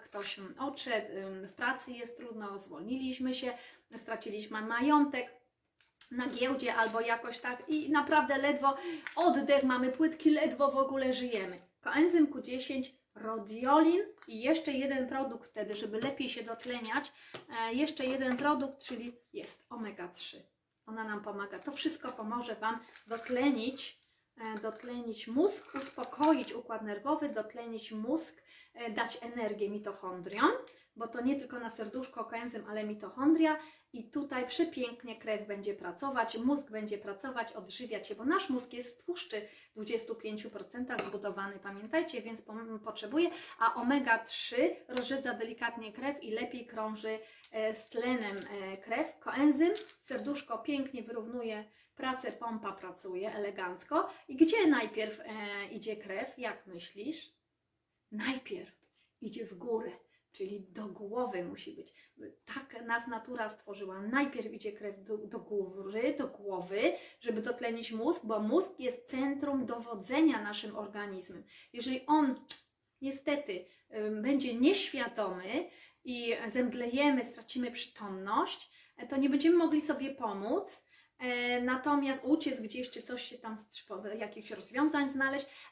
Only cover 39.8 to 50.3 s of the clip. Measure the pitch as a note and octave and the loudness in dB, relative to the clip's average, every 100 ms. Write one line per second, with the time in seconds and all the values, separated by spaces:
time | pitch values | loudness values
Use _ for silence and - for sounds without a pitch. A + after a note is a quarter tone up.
39.8 | G#3+ A3+ - A3+ A3 G#3+ - G3+ F#3+ B3 | -2 -2 -2 -8 -6 -6 -8 -10 -10 -6
40.8 | B3+ A#3+ G3 G3+ G3+ F#3 G3 G3 G3+ G3 | -4 -4 -4 -4 -4 -4 -6 -6 -10 -12
41.8 | A3 D#4+ E4 B3 A3 A3+ - A3 A3+ G#3+ | -2 0 2 -2 -8 -10 -10 -10 -8 -8
42.8 | G#3+ G#3 G#3 C#4+ F4 - - - A3+ - | -8 -8 0 4 4 2 -8 2 2 4
43.8 | A#3+ C#4 A#3+ A3+ - - - A#3+ E4 - | 4 4 4 2 2 -4 -2 4 4 2
44.8 | - B3+ A#3+ C4+ B3+ A3 A3+ - A#3+ A#3 | -4 -2 0 0 -2 -2 -4 -4 -4 -4
45.8 | A3 G#3+ C4 C#4+ A3+ A3 B3 B3+ A#3 A3 | -10 -6 -4 -4 -2 -4 -2 -6 -8 -4
46.8 | A3 G#3+ A3 A3 A3 - - A3 A3 G#3+ | -4 -4 -4 -4 -8 -20 -8 -2 0 -2
47.8 | - B3 B3 B3+ G#3 G3 F3+ G3+ F#3+ F#3+ | -6 -2 0 0 0 -4 -6 -8 -8 -8
48.8 | - A#3 D#4+ - - A#3 D4 C#4 E4+ G#4+ | -4 -2 -2 -4 -4 6 6 8 6 4
49.8 | - - - B3+ A3 | -4 -14 -8 -6 -4